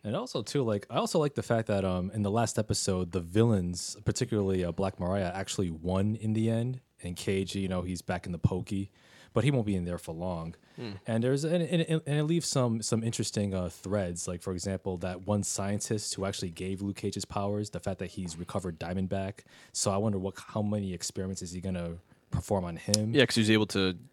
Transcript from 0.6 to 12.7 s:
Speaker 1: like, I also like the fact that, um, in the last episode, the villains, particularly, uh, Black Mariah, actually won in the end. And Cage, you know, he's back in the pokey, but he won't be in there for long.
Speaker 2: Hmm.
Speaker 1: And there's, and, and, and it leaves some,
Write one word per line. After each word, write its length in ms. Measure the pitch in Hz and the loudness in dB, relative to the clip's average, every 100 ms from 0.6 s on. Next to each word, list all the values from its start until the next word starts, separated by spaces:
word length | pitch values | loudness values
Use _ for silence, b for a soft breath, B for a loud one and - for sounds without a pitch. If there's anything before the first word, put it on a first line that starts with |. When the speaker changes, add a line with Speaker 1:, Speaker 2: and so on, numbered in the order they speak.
Speaker 1:
like, 240 | 120 104 - | 2 0 0
I 60 | 123 | -2
also 240 | 226 175 | 2 2
like 160 | 147 - | 2 0
the 80 | |
fact 240 | - 117 110 | 2 2 4
that, 160 | 101 95 | 2 2
um, 240 | 90 90 110 | 0 0 0
in 80 | |
the 80 | 101 | 2
last 260 | 107 117 - | 2 2 0
episode, 540 | 110 - - 92 87 | 0 0 2 0 0
the 80 | 92 | -2
villains, 720 | 85 95 117 104 87 87 - - - | 0 4 6 6 2 -2 -6 -4 -2
particularly, 580 | 107 120 107 98 95 87 | 0 0 2 2 2 0
uh, 60 | |
Black 280 | 85 95 - | 0 -2 -2
Mariah, 320 | 87 98 90 92 | -2 0 0 -4
actually 340 | 95 - 92 | -6 -2 -2
won 460 | 80 85 92 101 110 | -2 0 2 2 0
in 180 | 107 | 0
the 160 | 110 113 | 2 2
end. 300 | 113 117 127 _ _ | 2 0 -4 _ _
And 120 | 90 87 | -8 -6
Cage, 380 | - 95 95 | 0 0 0
you 140 | 98 95 | -2 -2
know, 140 | 92 | -2
he's 180 | 87 90 | -2 -6
back 240 | - 90 - | -4 -6 -4
in 60 | |
the 80 | 85 | 0
pokey, 520 | - 92 - 98 101 b b b b | 0 0 -2 -4 -4 b b b b
but 100 | - | 2
he 80 | 131 | 2
won't 140 | 139 104 | 2 2
be 80 | 95 | 0
in 80 | 87 | 0
there 120 | 87 | -6
for 140 | - | -8
long. 420 | 82 92 85 82 85 b b | -6 -4 -4 -6 -12 b b
Speaker 2:
Hmm. 140 | 120 101 - | -10 -10 -2
Speaker 1:
And 160 | 113 | 0
there's, 220 | 120 139 156 | 2 2 2
and, 180 | 175 | 0
and, 380 | 165 175 160 160 143 | 2 2 4 0 2
and 140 | 147 | 0
it 40 | 151 | 4
leaves 220 | 170 - | 2 2
some, 320 | 143 123 | 2 2